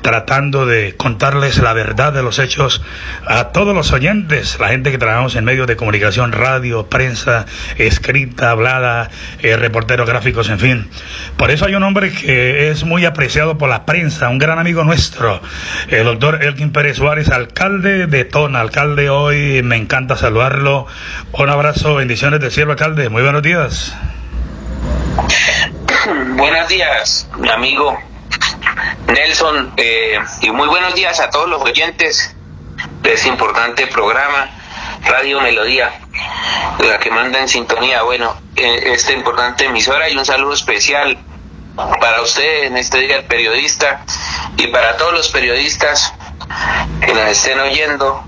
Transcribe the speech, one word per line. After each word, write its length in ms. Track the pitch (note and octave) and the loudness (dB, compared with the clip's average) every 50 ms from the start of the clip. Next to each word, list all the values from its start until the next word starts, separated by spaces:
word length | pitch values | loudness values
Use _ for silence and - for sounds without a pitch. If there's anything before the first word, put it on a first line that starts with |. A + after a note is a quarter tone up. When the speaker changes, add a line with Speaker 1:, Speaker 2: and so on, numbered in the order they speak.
| - | 0
Speaker 1:
tratando 640 | A2+ A2+ A2+ A2 - C3+ C3+ C#3+ C#3+ C#3 C#3 C3 B2 | 2 0 0 0 2 0 2 2 2 0 2 2 4
de 280 | A#2+ A2 G#2+ G2 - | 4 2 2 0 -4
contarles 600 | - - C3 A#2 G2+ - C#3 C#3 C#3+ C#3 C#3 B2 - | -2 -2 -2 0 0 0 2 2 2 2 2 2 4
la 160 | C3 A#2 A2+ | 4 4 4
verdad 400 | A2+ G#2+ G#2+ G#2+ G#2+ C3 D3 C#3+ | 2 0 0 0 2 2 2 2
de 80 | C#3 | 0
los 160 | B2+ A#2+ G#2 - | 0 0 0 0
hechos 460 | C3+ B2 - - D3 B2+ - - - - - - - - - - - - | 0 0 2 0 2 2 2 -2 -4 -8 -12 -12 -10 -10 -10 -10 -2 0
a 180 | A2 A#2+ A#2+ | 0 0 0
todos 280 | - - E3+ G3+ G3+ G3+ | 0 0 0 2 2 2
los 180 | F3+ D3+ D#3 - | 2 2 2 2
oyentes, 680 | C3 C3 E3+ G#3+ G#3 F#3 D#3 D3 B2+ G2+ - - - | 2 2 2 2 0 0 0 0 0 0 -4 -4 -2
la 80 | A2 G2+ | 0 0
gente 240 | A#2+ C3+ C3 C#3+ | 0 0 0 0
que 80 | C3+ B2 | 0 0
trabajamos 360 | A#2 A2+ A2 A#2+ B2+ C3 A#2+ | 0 2 2 2 0 0 0
en 80 | B2 A2 | 0 0
medios 220 | A#2 C3 C3 C3 | 2 2 2 2
de 100 | B2 A#2 | 0 0
comunicación, 580 | - A#2 G#2+ G#2 G#2 G2+ G#2 G2 A#2 B2 A#2+ A2+ | 0 0 0 0 2 2 2 2 2 0 0 0
radio, 520 | - A#2+ C3 C3 C3 B2+ B2 A#2 A2+ G#2 | 0 2 2 2 0 0 -2 -2 -4 -4
prensa, 640 | - - C3 C3 C3 A#2+ - - - A#2+ A2+ G#2+ - - - - - - - | -2 0 0 0 0 -2 -2 0 2 2 2 0 -4 -10 -12 -10 -10 -2 0
escrita, 720 | A2+ A2 G#2+ - - - B2+ C#3 C3+ B2 A#2+ - C3 A#2+ | 2 4 4 2 2 0 0 0 0 -2 -2 0 2 2
hablada, 580 | A#2 A2 A2+ B2 C3 C3 B2+ B2 A#2 A#2 A2+ G#2+ - - - - - - | 2 4 2 2 2 2 0 0 0 0 -2 -4 -8 -12 -14 -14 -12 -2
eh, 160 | - A#2+ A2+ A2+ | 2 2 2 4
reporteros 500 | A#2 A#2 A2 A2+ A2+ G#2+ B2+ B2 A#2+ A2+ | 2 2 0 0 0 0 0 2 2 2
gráficos, 420 | A#2+ B2 G#2 B2+ - A2+ A2+ G2+ | 0 0 0 0 0 0 0 0
en 100 | A2 F#2+ | 0 2
fin. 300 | G2+ B2+ B2+ A#2+ G#2 - - - - - - - - - - | 2 2 2 0 -2 -8 -12 -14 -14 -14 -12 -12 -12 -10 -4
Por 140 | - C3 A#2 | 0 2 2
eso 160 | C#3 D3+ F#3 | 2 2 2
hay 80 | G3 G3 | 2 2
un 80 | G3 | 2
hombre 300 | F#3+ G3 G3 G#3 G3 F#3 | 2 2 2 2 0 0
que 580 | D3 - - - C3 B2+ B2 B2+ C3 C#3+ D3 D#3 | -2 -4 0 2 2 4 4 2 2 2 2 2
es 140 | D#3 D3+ D3+ | 2 0 0
muy 220 | E3 E3 F3 F3 | 0 2 2 2
apreciado 520 | E3+ D#3 D#3 D3 B2 - D3 D3+ D#3+ D#3+ D#3 | 2 2 2 -2 0 2 2 2 2 0 0
por 120 | D3+ C3+ | 0 0
la 180 | B2 A2+ - - | 0 0 0 0
prensa, 420 | D#3 F3 E3+ D#3 D3+ - C#3 B2 | 0 2 0 0 -2 0 0 0
un 80 | B2 C3 | 2 2
gran 220 | C#3+ D#3 D#3+ E3 | 2 2 2 2
amigo 240 | E3 F3 E3+ E3 D#3+ | 2 0 2 2 4
nuestro, 580 | D3+ E3+ D3 - - - - A#2+ A#2 G2 F#2 - - - - - - - - - - | 4 4 4 2 0 0 0 0 0 0 0 -6 -10 -10 -10 -8 -8 -6 -6 -4 0
el 160 | - A#2 A2+ | 2 2 4
doctor 380 | A#2+ A#2 G#2+ B2+ D3 D#3+ D3+ C#3 | 2 2 2 2 2 2 2 0
Elkin 280 | D3 C#3+ C3+ D3 D3+ | -2 0 0 -2 0
Pérez 260 | D#3 D3+ D3 C#3+ C3+ B2+ | 2 2 2 2 2 2
Suárez, 340 | C3+ D3 D3+ D#3 D3 - | 0 0 2 2 2 2
alcalde 720 | C3+ B2 A#2+ A2+ - - F#3 G3 G3+ G3 F3+ G3 G3 F#3+ F3+ | 2 2 -2 -4 -2 -2 0 0 0 0 0 2 2 2 2
de 180 | D#3+ D3+ C3+ B2 | 2 2 2 2
Tona. 360 | - - D3 D3+ C#3+ C3+ B2 | 2 2 2 2 2 2 0
Alcalde, 500 | A2+ G#2+ - D3 C#3+ D3 D3 C#3+ C#3+ C#3+ | 0 0 0 0 0 2 2 2 2 2
hoy 540 | C#3 C#3 D3 D3 D3 D3 D3 C#3+ C3+ C3 B2 | 4 2 4 2 2 2 2 2 2 2 2
me 140 | B2 A#2+ A2+ | 2 0 0
encanta 380 | A2 - - C3 C3 B2+ C3 | 0 0 0 0 0 0 -2
saludarlo. 680 | - - B2 G#2+ A2+ B2 C3 C3+ C#3 C#3 C#3+ C#3 C#3 B2 - - - - - - - - - | 0 2 2 4 4 2 2 2 2 2 2 2 0 -2 -6 -12 -14 -14 -12 -12 -12 -12 -10
Un 180 | - - C#3 C#3 | -2 0 2 2
abrazo, 460 | C#3+ C#3+ D3 D3+ C#3+ - - D3+ D3 | 2 4 2 2 2 2 2 2 2
bendiciones 440 | C#3+ C3+ B2 A#2+ G#2+ - C#3+ C#3+ D3+ | 2 2 0 0 0 2 2 2 2
del 120 | C#3+ B2 | 0 0
cielo, 220 | - C#3+ D3 D3 D3 | 0 0 2 2 2
alcalde. 360 | - D3+ D#3+ D#3 D3+ C3+ A#2 | 0 0 0 0 0 0 0
Muy 140 | G#2+ A#2 B2+ | 2 2 2
buenos 180 | C#3 C#3+ D3 | 4 2 2
días. 560 | D3 D#3 F3 F3 D3 A#2 - - - - - - - - - - - - - - - - - - - - - - - - - - - - - - - - - - - - - - - - - - - - - - - G#3+ F3+ C#3+ B2+ B2+ B2+ | 2 2 2 2 0 0 -2 -4 -6 -8 -8 -6 -8 -8 -6 -8 -12 -8 -6 -6 -6 -6 -6 -10 -10 -8 -8 -6 -4 -2 -2 -2 -2 -2 -2 -2 0 0 0 2 2 2 2 0 0 -2 -4 -8 -4 -2 0 0 0 0 -2 -2 -2 -2 0
Speaker 2:
Buenos 320 | B2+ C#3 D3+ D#3 E3 E3+ F3 | 2 2 2 2 2 0 0
días, 640 | G3 F#3 F3 D3+ C#3 A2+ A2 - - - - - - - | 0 0 2 2 0 0 0 0 -2 -2 -4 -6 -8 -4
mi 100 | C3+ A#2+ | 0 0
amigo 480 | A2+ A2+ B2 C3 C#3 C3+ C#3+ C#3+ B2+ - - - - - - - - - - - - - - - - - - - - - - - | 0 2 0 0 0 2 2 0 0 -2 -8 -14 -18 -18 -10 -8 -4 -2 -2 -4 -4 -2 -2 -2 -2 -2 -4 -4 -4 -4 -2 0
Nelson, 640 | A#2+ A#2+ D3 D#3+ D#3 - E3+ D#3+ D3+ D3 B2+ - - - | 2 2 2 2 2 2 2 2 0 0 -2 -4 -2 -2
eh, 420 | A#2+ A#2 A2+ A2+ A2+ A2 G#2+ G#2+ G#2 - - - | 0 2 2 0 0 0 0 -2 -4 -6 -6 -2
y 100 | - - | -2 -2
muy 160 | - C3+ C#3+ D3+ | 0 0 0 2
buenos 260 | D#3+ F3+ F3+ F3+ F3+ | 2 2 0 0 0
días 280 | F#3 F#3+ F3 F3 E3+ | 0 0 0 0 0
a 80 | C#3+ A#2 | -2 0
todos 200 | - C#3+ D#3+ F3 | 0 0 0 0
los 120 | E3+ D3 | 0 0
oyentes 720 | C3 A#2+ A#2+ C#3 D#3+ F3 E3+ - - D#3+ - - - - - - - - - - - - - - - - - - | 0 0 0 0 -2 -2 0 0 0 0 2 0 -2 -2 -6 -14 -18 -18 -18 -16 -16 -16 -12 -12 -12 -12 -12 -2
de 120 | - A2 A2+ | 0 0 2
este 160 | G#2+ - C3 | 2 2 0
importante 580 | B2+ A#2+ A2+ G#2+ G#2+ A#2 A#2 A#2+ A#2+ B2 C3+ C3 | 0 0 0 0 0 0 0 0 0 -2 -4 -2
programa, 600 | B2 A#2+ G#2+ G#2 A#2 B2+ C#3 C#3+ C#3+ C#3 C3+ C#3 - - - - - - - - - - - - | 0 0 2 2 2 2 2 0 0 -2 -2 -4 -8 -16 -18 -16 -14 -12 -10 -10 -12 -6 -2 0
Radio 300 | - B2+ C3 C#3 C#3 C#3 | 2 2 2 0 0 0
Melodía, 500 | C3+ A#2+ A2+ A2 G#2+ A#2 C3 C3 A#2+ A2 - - - - - - - - - - - - - - - - - - | 2 2 2 2 0 0 0 0 0 -2 -4 -8 -16 -14 -10 -10 -8 -8 -8 -6 -4 -4 -4 -4 -4 -4 -2 0
la 200 | - A2+ G#2+ G2+ | 2 2 2 2
que 100 | - A2+ | 0 0
manda 280 | A2+ A2+ A#2+ B2+ B2+ C3+ | 0 0 0 2 0 0
en 80 | C3+ B2+ | 0 0
sintonía, 560 | - B2+ A#2 A#2 A#2 A#2 A#2+ C3 C3 A#2+ A2+ | 0 -2 0 -2 -2 0 0 0 2 2 2
bueno, 320 | A#2+ B2 B2 A#2+ A#2 A2 - - - - - | 0 0 0 0 -2 -4 -6 -12 -8 -4 -2
eh, 340 | B2 A#2+ A#2 A#2+ - B2 B2 | 0 0 0 0 0 0 0
esta 200 | - - - C3+ | 0 2 0 0
importante 520 | C3 B2 B2 A#2 A#2+ B2 B2 B2 B2 C#3 | 0 -2 -2 0 0 -2 -2 0 0 -2
emisora, 440 | C3+ B2 A2+ A2+ C3 C3+ D3 D#3+ D#3+ | 0 0 0 0 2 0 0 0 0
y 80 | C#3+ C3+ | 0 -2
un 80 | C3+ | 0
saludo 280 | C#3 C3+ C3 C3+ C#3+ D3 | 0 0 0 0 0 -2
especial 640 | C#3 - - A2+ G#2 B2+ C#3 C#3 C#3+ C#3+ C#3+ C#3 - - - - - - - - - - - - | -2 0 0 0 2 2 2 2 2 0 0 -2 -4 -6 -18 -18 -16 -18 -18 -18 -18 -18 -14 -8
para 460 | - - - - - - A#2 A2+ A#2 | -8 -4 -2 0 0 2 2 2 2
usted 440 | A#2+ A#2 - C#3 C#3 D#3 D#3 D3+ C#3+ | 0 0 0 0 2 2 2 2 0
en 120 | C3 B2 B2+ | 0 -2 -2
este 220 | B2 - - C3 | -2 0 0 0
Día 160 | C3 C3+ C#3+ | 2 2 0
del 100 | - C3+ | -2 0
Periodista 800 | - B2 A#2 A#2+ A2+ A2+ A#2+ C#3+ D3+ D3 - D3+ C#3+ C#3 C3+ - - - - - - - - - - - - | -2 -2 0 2 2 0 0 0 -2 0 0 0 0 0 -2 -6 -10 -8 -8 -8 -8 -8 -8 -8 -8 -4 -2
y 100 | B2 A#2+ | -2 0
para 300 | - B2 A#2+ A2+ A#2 - | 2 2 2 2 2 2
todos 160 | D#3 E3+ E3+ | 0 0 0
los 160 | E3 D3+ - | 0 0 0
periodistas 840 | - C#3 B2+ B2 A#2+ B2+ C#3+ D3+ - - - D3 D3 C#3+ - - - - - - - - - - - - - - - - - - - - | 0 0 0 2 0 0 0 -2 -2 0 0 2 2 2 0 -2 -4 -10 -16 -16 -14 -14 -12 -10 -8 -6 -4 -2 -2 -2 -2 -4 -4 -2
que 140 | - - - | 0 0 2
nos 120 | A2 G#2+ G#2+ | 2 2 2
estén 280 | G#2 - - C3 C3 C3+ | 2 2 0 0 0 0
oyendo 600 | C#3 C#3 C3+ D3 D#3 D3+ D3 C#3 C#3 C3+ C3+ C#3 C#3 | 0 0 0 0 0 0 0 0 0 -2 -2 -4 -8